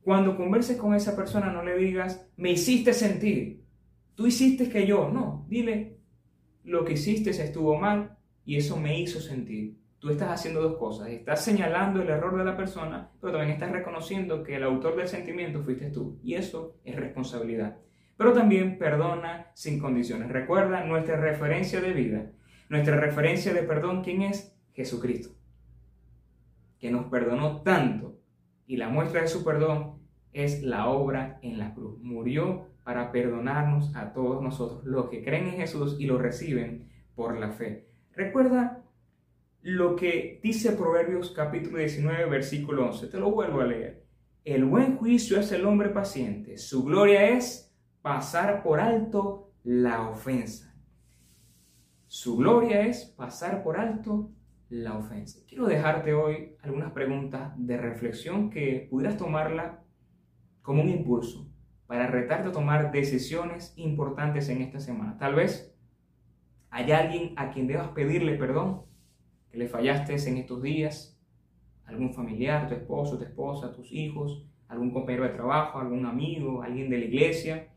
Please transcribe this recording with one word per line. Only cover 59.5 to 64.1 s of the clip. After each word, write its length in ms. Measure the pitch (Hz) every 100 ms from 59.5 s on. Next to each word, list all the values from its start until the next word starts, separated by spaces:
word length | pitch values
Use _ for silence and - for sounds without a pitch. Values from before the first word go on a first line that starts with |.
| 160 170 - _ _ _ _ _ _ _ _
como 200 | - 147
un 80 | 180
impulso 600 | 170 120 117 - - - - - _ _
para 200 | 120 123
retarte 420 | 123 123 170 185
a 20 |
tomar 400 | 160 143 151 147
decisiones 840 | 143 139 127 135 165 170 175 - -
importantes 720 | 160 147 139